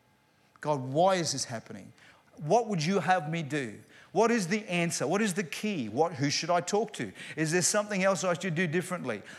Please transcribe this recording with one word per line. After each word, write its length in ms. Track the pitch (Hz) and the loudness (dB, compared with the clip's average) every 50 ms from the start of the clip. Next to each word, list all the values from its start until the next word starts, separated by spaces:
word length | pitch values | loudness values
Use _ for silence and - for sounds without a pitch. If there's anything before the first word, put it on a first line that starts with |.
| _ _ _ _ _ _ _ _ _ _ _ - | _ _ _ _ _ _ _ _ _ _ _ -6
"God, 180 | - 151 151 135 | -2 0 0 0
why 360 | 127 131 135 156 180 196 190 | -2 -2 2 4 4 6 4
is 160 | 180 160 135 | 4 0 -2
this 140 | - 127 - | -2 -4 -6
happening? 460 | - 120 110 - - - 92 92 113 - - - - - - _ _ - | -6 -8 -10 -10 -12 -16 -16 -16 -18 -20 -20 -20 -20 -20 -20 _ _ -16
What 300 | - 156 147 196 240 233 | -8 0 4 4 4 4
would 160 | 214 202 165 147 | 2 -2 0 0
you 160 | 175 202 190 | 2 0 0
have 300 | - 175 185 180 151 156 | 4 4 2 2 2 -2
me 120 | 160 170 | -4 -4
do? 380 | 160 131 156 147 127 110 104 110 - - - - - - | -4 -4 -4 -4 -4 -4 -8 -12 -18 -20 -20 -20 -12 -2
What 200 | - 185 226 226 | 2 4 4 4
is 160 | 240 233 180 | 4 2 2
the 180 | 156 214 214 214 - | 0 -2 -2 -2 -2
answer? 360 | 175 175 170 170 - - 139 | 0 0 0 0 0 -2 0
What 160 | 139 180 208 | 0 2 2
is 120 | 226 208 165 | 2 0 0
the 100 | 190 190 | -2 -4
key? 460 | - - - - 214 202 151 117 104 | -6 -6 -6 -4 -4 -2 -2 -4 -2
What, 240 | 107 131 160 175 175 | 2 2 2 2 2
who 160 | 117 143 143 | -2 -2 0
should 200 | 139 - 165 160 | 0 0 0 2
I 120 | 175 175 | 0 0
talk 320 | 170 - 208 208 226 - - | 2 0 0 0 -2 -2 -4
to? 180 | - 123 95 - - - - - | -8 -8 -8 -8 -12 -14 -10 -4
Is 160 | 147 160 156 | -2 0 2
there 100 | 165 180 | 2 2
something 440 | - - - 208 208 208 208 185 190 | 2 2 2 0 0 0 -2 2 2
else 180 | 196 196 - 190 | 2 2 2 2
I 100 | 180 175 | 0 0
should 220 | - - 190 156 | 0 -2 -2 0
do 100 | 165 185 | 0 0
differently? 560 | 160 147 180 - - 180 165 - 127 107 98 - - - | 0 0 -2 -2 -2 -6 -6 -4 -6 -6 -6 -8 -14 -18